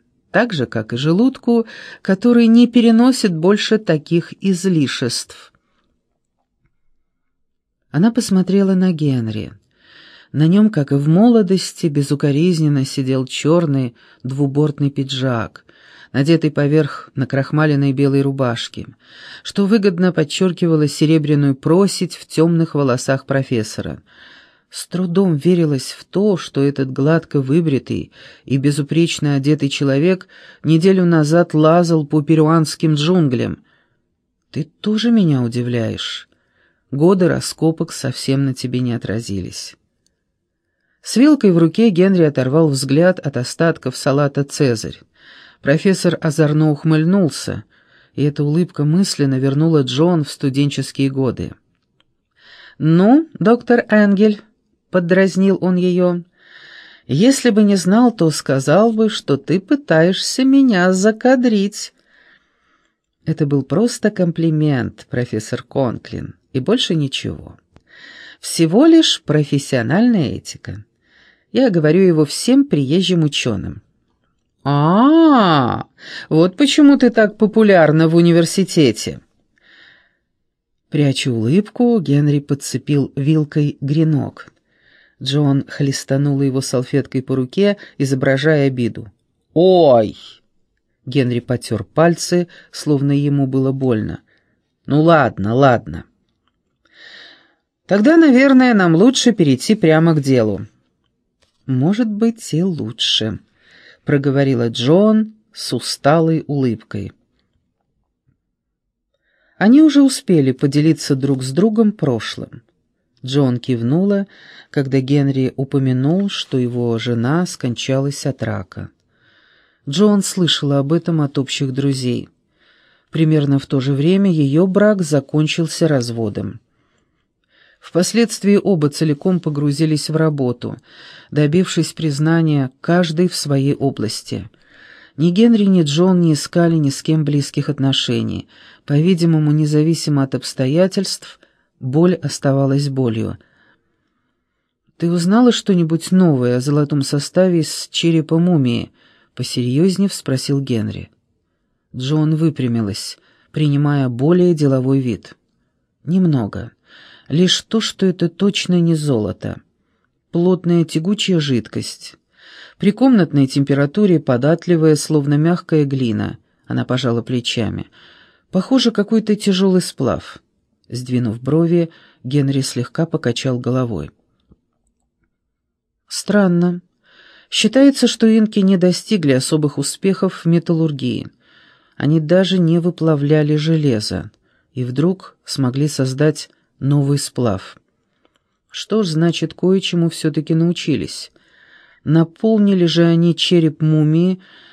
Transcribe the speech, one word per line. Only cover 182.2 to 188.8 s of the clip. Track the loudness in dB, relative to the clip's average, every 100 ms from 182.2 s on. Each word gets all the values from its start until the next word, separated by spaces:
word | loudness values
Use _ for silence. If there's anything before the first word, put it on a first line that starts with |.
даже | 2 2 2 0
не | 2 0
выплавляли | -2 -2 0 0 2 0 2 0
железо | 0 0 0 -2 -4 -8 -10 _ _ _ _
и | -10
вдруг | -8 -2 -2 -2 -10 _
смогли | -12 -4 -2 -2 -2
создать | -2 -4 0 -2 -2 -8 _ _ -8
новый | -2 0 0 -2
сплав. | -4 -4 -4 -4 -8 -20 _ _ _ _ _ _ _ _ _
Что | -16